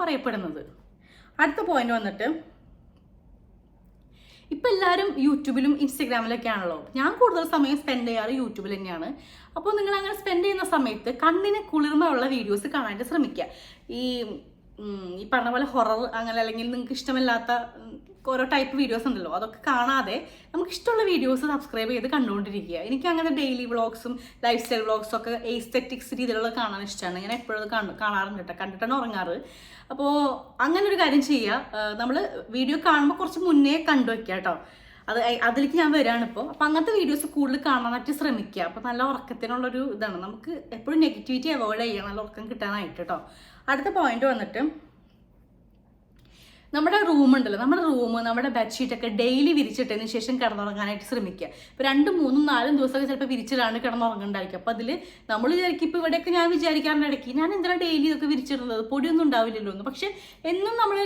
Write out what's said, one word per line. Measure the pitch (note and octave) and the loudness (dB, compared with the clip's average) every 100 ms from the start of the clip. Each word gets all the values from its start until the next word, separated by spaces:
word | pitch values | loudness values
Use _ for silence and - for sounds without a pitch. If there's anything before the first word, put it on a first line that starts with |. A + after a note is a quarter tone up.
പറയപ്പെടുന്നത്. | E4+ C4 B3+ G#3+ E3+ - - - - _ _ - - - | -2 -2 -2 -4 -6 -8 -14 -20 -20 _ _ -20 -10 0
അടുത്ത | D4+ G#4+ F4+ | 0 2 0
പോയിന്റ് | C#4+ A#3 A#3 | 2 2 0
വന്നിട്ട് | G#3 G3 A#3 D#4+ - - - - - - _ - - - - - _ _ - - - - - - - D4+ | -2 -2 -2 -4 -8 -20 -20 -20 -20 -20 _ -20 -20 -20 -20 -20 _ _ -20 -20 -20 -20 -20 -20 -10 -2
ഇപ്പം | B4 | 2
എല്ലാവരും | F#4+ F#4 F#4 G4+ C#4 C#4+ | 4 4 4 2 2 4
YouTube-ലും | C#4 C4+ C4 C#4 C#4+ C#4 | 4 0 2 4 4 0
Instagram-ലൊക്കെ | - B3 A#3+ A3+ A#3+ A#3 | -2 -2 0 0 -2 -2
ആണല്ലോ. | G#3 F3 D#3+ - B3+ | -2 -2 -6 -6 -2
ഞാൻ | D4 A4+ | 0 4
കൂടുതൽ | B4 F4 E4 | 4 4 2
സമയം | D#4+ C#4 D4 | 2 4 2
സ്പെൻഡ് | - B3+ A#3 | 0 -2 -2
ചെയ്യാറ് | A3+ A3 C4 | -2 -2 -2
YouTube-ൽ | A3+ G3+ G3 G3 | -4 -6 -8 -8
തന്നെയാണ്. | F#3+ E3+ F#3+ C#4+ - - - E4+ | -8 -8 -8 -12 -16 -20 -12 -4
അപ്പോൾ | G4+ G#4 | -2 0
നിങ്ങൾ | G4 G4+ | 0 0
അങ്ങനെ | G4 G4+ | -2 -6
സ്പെൻഡ് | G4 F4 G4+ | 0 2 2
ചെയ്യുന്ന | F#4 E4+ D#4+ | 0 0 0
സമയത്ത് | B3 G#3+ A#3 B3+ | 0 -4 -6 2
കണ്ണിന് | D#4+ F4+ G4+ G#4+ G4+ | 2 2 2 0 0
കുളിർമയുള്ള | D#4 D4 D4+ E4+ C4 C4 B3+ | 0 2 4 4 2 0 0
വീഡിയോസ് | G3+ G3+ D4 D4 | 0 -2 -2 -4
കാണാനായിട്ട് | A3 G3+ B3 | -4 -6 -2
ശ്രമിക്കുക. | D#4+ C4 - - - - - - A#3+ | 0 0 -2 -8 -10 -20 -20 -12 -6
ഈ, | B3+ B3 G#3+ D#3+ - - - - | -4 -4 -6 -10 -16 -20 -20 -14
ഉം, | G#3 G3 F#3 F3+ | -10 -8 -10 -10
ഈ | G#3+ | -2
പറഞ്ഞ | B3+ A#3 B3 | 0 0 0
പോലെ | C#4 | 0
ഹൊറർ | B3+ A3 A3 B3 A3+ | 2 2 2 -2 -4
അങ്ങനെ | A#3 A3+ | -4 -2
അല്ലെങ്കിൽ | A3+ A3+ A#3+ B3 | -2 -2 -6 -6
നിങ്ങൾക്ക് | B3 C4 | -6 -6
ഇഷ്ടമല്ലാത്ത, | - C4 B3+ A#3 A#3 A#3+ A#3 - | -2 0 2 2 0 -2 -2 -14
ഉം, | A3+ - - - C4 | -18 -18 -20 -10 -4
ഓരോ | B3+ C4 | -2 2
ടൈപ്പ് | C#4+ C4 C4+ | 2 0 0
വീഡിയോസ് | B3+ A3+ B3+ | 0 0 -2
ഉണ്ടല്ലോ, | G#3 E3+ F3 | -4 -4 -4
അതൊക്കെ | A3 - D4+ | -6 -6 0
കാണാതെ | B3+ B3 C4+ F#3+ B3+ - - - | 2 2 0 0 -4 -8 -20 -8
നമുക്ക് | D#4+ F4+ - | -6 -4 -2
ഇഷ്ടമുള്ള | - A4+ G4+ | 0 2 4
വീഡിയോസ് | E4 B3+ B3+ D4+ | 2 2 2 0
സബ്സ്ക്രൈബ് | C#4+ - A3+ A3 | -2 -4 -4 -2
ചെയ്ത് | B3 B3+ D4 | -2 0 0
കണ്ടുകൊണ്ടിരിക്കുക. | A3+ G3+ G3+ G3+ E3+ E3+ G3+ | 2 0 -4 -6 -6 -8 -4
എനിക്ക് | C4 F4 | -2 0
അങ്ങനെ | E4 E4 C#4 | 0 0 0
ഡെയിലി | C4+ B3 A#3+ | -2 -2 -2
വ്ളോഗ്സും | A#3 A3+ A3+ A#3+ B3+ - - A#3 | -2 -2 -4 -10 -10 -12 -2 0
ലൈഫ് | A#3 | 0
സ്റ്റൈൽ | - A#3 A3 | 0 -2 0
വ്ളോഗ്സും | A3 G#3+ A3+ | -2 -2 -6
ഒക്കെ | A#3 A#3 A#3 | -4 -6 -4
എസ്തെറ്റിക്സ് | A#3+ - B3 B3+ B3 - C4 | -6 -2 -2 -2 -12 -8 -6
രീതിയിലുള്ള | B3 A3 A3+ A#3 | -2 0 -2 -2
കാണാൻ | A3 G3 G3+ | -4 -4 -10
ഇഷ്ടമാണ്. | - F3+ F3+ G3+ | -8 -6 -6 -6
ഞാൻ | A#3+ | -8
എപ്പോഴും | A#3+ G#3+ | -6 -6
അത് | G#3+ A3+ | -2 -4
കാണ-, | G3 F3+ | -4 -4
കാണാറുണ്ട് | G#3+ G3 G3 G3+ F3+ | -2 0 -2 -6 -10
ട്ടോ, | F3 | -8
കണ്ടിട്ടാണ് | G3 F#3+ A3+ C#4 | -8 -4 -2 0
ഉറങ്ങാറ്. | A#3 G3 F3 G#3 - - - - - | -2 -4 -4 -6 -8 -20 -20 -20 -12
അപ്പോൾ | C4+ C#4+ D4 C#4+ B3 - - C4+ | -2 2 2 2 -2 -8 -2 2
അങ്ങനെ | F4+ G4+ | 4 4
ഒരു | F#4+ | 4
കാര്യം | D#4 C#4+ C4 | 4 4 4
ചെയ്യുക. | C4 G#3 B3 - G#3+ | 2 2 -2 -4 -6
ഏഹ്, | G#3+ G#3+ | -4 -4
നമ്മൾ | A#3+ D4+ G4+ - - A#3+ | -2 0 -2 -6 -6 -2
വീഡിയോ | C4 D4+ F4+ | 0 2 4
കാണുമ്പോൾ | D4+ C#4+ - | 6 4 2
കുറച്ച് | F4+ E4 F4+ | -2 0 4
മുന്നേ | C#4+ C#4 D#4+ D#4+ | 6 6 4 4
കണ്ടു | C#4 A3+ | 4 2
വയ്ക്കുക | A3+ A3+ F#3 F#3+ | -2 -4 -4 -2
ട്ടോ. | E3 - - - - - | -4 -8 -20 -20 -14 -4
അത് | A3+ A#3 | 0 0
അയ്-, | A#3+ A#3 | 2 2
അതിലേക്ക് | A#3+ C#4 D#4+ | 2 2 4
ഞാൻ | D#4 D4+ | 4 4
വരികയാണിപ്പോൾ. | A#3 A#3 A#3 G3+ D4 | 4 2 -2 -4 -6
അപ്പോൾ | - D4+ | 0 2
അങ്ങനത്തെ | D#4 D#4+ G#4+ | 4 4 2
വീഡിയോസ് | C#4+ D4 D4+ D4 | 2 0 -2 0
കൂടുതൽ | C4+ C#4 D4+ | 0 0 2
കാണാനായിട്ട് | B3+ A#3 B3 C4 D4 | 2 0 -4 -4 -2
ശ്രമിക്കുക. | D#4 A3+ G3+ G3 E3+ | -2 -2 -4 -4 -6
അപ്പോൾ | A3 B3 | -4 -6
നല്ല | A#3+ C4+ | -2 0
ഉറക്കത്തിനുള്ളൊരു | C#4 - - A#3 B3 B3+ B3+ C4+ G#3 | -2 -8 -8 -6 -4 -4 -4 -4 -4
ഇതാണ്. | G#3+ F3+ G3 | -6 -6 -10
നമുക്ക് | G#3 D#4 D#4+ - A3+ | -12 -10 -12 -12 -10
എപ്പോഴും | - D#4+ D4 | 0 2 2
നെഗറ്റിവിറ്റി | G#3+ - B3+ D#4 C#4 | 0 -4 -4 -2 -2
അവോയ്ഡ് | G#3+ G#3+ A#3 | -2 -2 -2
ചെയ്യണം, | G3+ G3+ | -4 -6
നല്ല | G3+ G#3+ | -8 -10
ഉറക്കം | - A3 | -12 -12
കിട്ടാനായിട്ട് | A#3+ G3+ G#3 E3 C3+ E3+ | -8 -6 -4 -6 -8 -6
ട്ടോ. | E3 - - - - - | -6 -8 -20 -20 -10 -2
അടുത്ത | C4+ F#4+ F#4+ | 0 0 2
പോയിന്റ് | C#4+ A#3 C4+ | 2 2 2
വന്നിട്ട് | A#3 F#3+ A3 D#4 - - _ _ _ _ _ _ _ _ _ _ _ _ _ - - - - - D4 | 2 -2 -2 -2 -4 -20 _ _ _ _ _ _ _ _ _ _ _ _ _ -20 -20 -20 -20 -4 2
നമ്മുടെ | D#4+ G#4 F4 | 4 4 6
റൂം | D4 C4 C4 | 6 8 6
ഉണ്ടല്ലോ, | G#3+ G3+ | 4 0
നമ്മുടെ | C4 F4+ E4 | 2 4 2
റൂം, | B3+ A#3 A#3 A#3 | 2 0 0 0
നമ്മുടെ | A#3 C4 A#3 | 0 0 0
ബെഡ്ഷീറ്റ് | A3 - B3+ A#3+ | -2 -2 -4 -2
ഒക്കെ | A#3 G#3 | -4 0
ഡെയിലി | A#3 C4 C#4+ D4 | 2 4 4 4
വിരിച്ചിട്ടതിന് | G#3+ - A#3+ G#3+ A3 | 2 -2 -2 -2 -2
ശേഷം | A#3 A3+ B3+ | -4 -2 0
കിടന്നുറങ്ങാനായിട്ട് | A#3 G#3 G3+ G3+ G#3 G3+ - | 0 0 -4 -4 -4 -6 -6
ശ്രമിക്കുക. | B3 F#3+ F#3 E3+ - - | -6 -6 -8 -12 -12 -16
ഇപ്പോൾ | - C4+ | -2 2
രണ്ടും | C#4 D#4+ F4+ | 4 4 4
മൂന്നും | C4+ C#4 D4 | 4 4 4
നാലും | B3 B3+ C#4+ | 4 4 4
ദിവസമൊക്കെ | C4 C4+ C4+ | 4 2 0
ചിലപ്പോൾ | C4+ C4+ | -2 -2
വിരിച്ചിടാണ്ട് | B3 - C4 A3+ A3+ B3 | -2 -2 0 2 0 -2
കിടന്നുറങ്ങുന്നുണ്ടായിരിക്കും. | A#3+ A#3 G3+ G3+ G3 F#3 F3+ | 0 0 -2 -4 -4 -6 -6
അപ്പോൾ | A3+ A3 | -4 -4
അതിൽ | A#3 E4+ - - - | -4 -6 -8 -16 -4
നമ്മൾ | G#3+ B3+ F4 | 0 2 2
വിചാരിക്കും, | F4+ D4+ D#4+ | 2 0 0
ഇപ്പോൾ | E4+ | 0
ഇവിടെയൊക്കെ | E4 E4 E4+ F4 | 0 0 2 2
ഞാൻ | E4+ | 4
വിചാരിക്കാറുണ്ട് | E4 D#4+ D#4 D4+ D4+ D4 | 4 2 2 2 2 2
ഇടയ്ക്ക്, | C#4 B3 C4 | -2 -2 0
"ഞാൻ | E4+ G4+ | 0 0
എന്തിനാണ് | F4 F4+ F4 | 0 0 2
ഡെയിലി | D#4 D#4 | 2 2
ഇതൊക്കെ | C#4+ D4 | 2 0
വിരിച്ചിടുന്നത്, | C4+ - C4+ B3 A3 A3 | 0 -2 -4 -2 -4 -2
പൊടിയൊന്നും | C#4 D#4 E4 D4+ | 0 2 4 4
ഉണ്ടാവില്ലല്ലോ" | A#3+ A3+ A3 G3+ | 4 2 -2 -6
എന്ന്. | F#3+ A#3 | -6 -8
പക്ഷേ | C4+ G4 G4 - - D#4+ | -6 -6 -8 -18 -8 -4
എന്നും | F#4 G#4 A#4 | 0 0 2
നമ്മൾ | G#4+ G4+ | 2 2